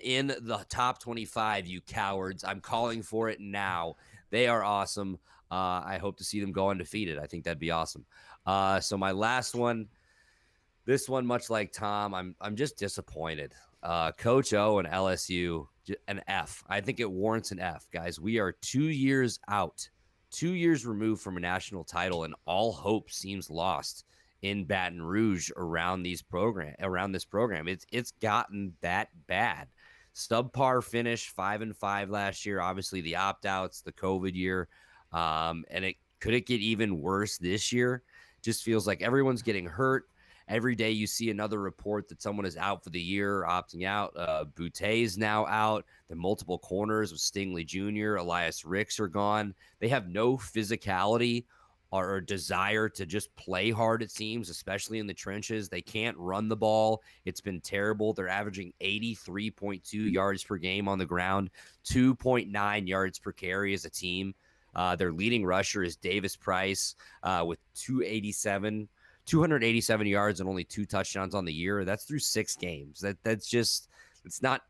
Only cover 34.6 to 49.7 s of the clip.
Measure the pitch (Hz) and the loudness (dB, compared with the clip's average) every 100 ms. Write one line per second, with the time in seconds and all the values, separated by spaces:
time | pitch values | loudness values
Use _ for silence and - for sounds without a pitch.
34.6 | 87 - - - _ 82 82 78 82 82 | -2 -8 -20 -20 _ -2 0 2 0 -2
35.6 | - 87 95 - _ - 107 120 - 123 | -6 -4 -4 -6 _ -8 0 2 2 0
36.6 | 107 110 110 87 76 95 104 - 87 104 | 2 2 2 0 0 0 0 -2 -2 0
37.6 | - 123 123 127 - - - _ - 113 | 0 2 2 0 -6 -20 -20 _ -4 -2
38.6 | - 110 98 95 107 131 135 123 117 101 | 2 2 2 0 2 4 4 2 0 -2
39.6 | 87 82 131 131 - _ _ - - 110 | -2 0 2 0 -2 _ _ -18 -4 0
40.6 | 123 117 113 110 107 - 117 104 107 104 | 2 2 2 2 0 0 0 0 0 0
41.6 | 98 - 101 104 - - 107 101 98 80 | -2 -4 -4 -4 -4 -8 -6 -2 -4 -2
42.6 | 95 95 - 87 85 98 101 101 85 90 | -2 -2 -4 -6 0 2 2 2 2 0
43.6 | 87 85 92 104 101 - 85 78 76 71 | 0 -4 0 0 -2 -2 -2 0 -2 -6
44.6 | 85 - 104 113 117 92 107 107 98 107 | -8 -4 0 4 2 2 2 2 2 2
45.6 | 107 107 - - - 82 90 104 - 87 | 2 2 -2 -16 -14 -4 0 0 -2 -4
46.6 | - 92 107 110 107 80 - 101 98 90 | -2 0 2 2 0 -2 -4 -2 -2 -2
47.6 | 80 92 101 104 107 101 87 87 82 - | -4 -4 -2 0 0 0 0 0 0 -2
48.6 | 80 95 107 - 104 82 101 107 104 95 | -2 -2 0 -2 -2 2 2 2 0 -6
49.6 | - | -18